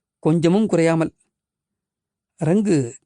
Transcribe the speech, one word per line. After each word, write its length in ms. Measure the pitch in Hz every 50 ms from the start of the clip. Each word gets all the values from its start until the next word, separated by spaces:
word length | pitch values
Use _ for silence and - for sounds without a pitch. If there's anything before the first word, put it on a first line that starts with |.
| _ _ _ _
கொஞ்சமும் 480 | - 160 165 170 151 165 180 214 220
குறையாமல். 480 | - 185 165 165 165 165 165 165 - - _ _ _ _ _ _ _ _ _ _ _ _ _ _ _ _ _ _ _ _ _ _ _ _ - 165
ரங்கு 520 | 156 180 220 202 214 170 143 123 117 - - _